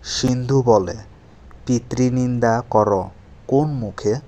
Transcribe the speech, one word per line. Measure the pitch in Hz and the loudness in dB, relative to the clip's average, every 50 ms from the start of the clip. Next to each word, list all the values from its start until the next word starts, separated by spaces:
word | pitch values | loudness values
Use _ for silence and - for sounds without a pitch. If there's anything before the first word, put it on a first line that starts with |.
| - | -12
সিন্ধু | - - - - 131 127 127 127 123 135 135 127 | -10 -8 -4 -2 -2 -2 -2 -2 0 0 0 4
বলে, | 120 113 104 95 90 87 - - - - - - - - - - - - - - | 4 4 4 4 0 -8 -12 -14 -20 -20 -20 -20 -20 -20 -20 -20 -20 -20 -18 -4
"পিতৃনিন্দা | - 127 120 123 - - 120 127 127 123 127 127 123 123 120 117 117 113 117 120 - | -2 -2 -2 -2 -4 -2 0 0 0 2 0 -2 -2 0 0 2 2 2 0 -2 0
কর | - 107 107 104 104 95 90 - - - - - - - - | 2 2 2 4 2 0 -2 -4 -10 -20 -20 -20 -20 -20 -8
কোন | - 127 139 147 156 | 0 0 0 2 0
মুখে? | 147 131 113 104 95 - - 104 107 135 - | -2 -4 -6 -8 -10 -4 -2 -2 -2 -2 -6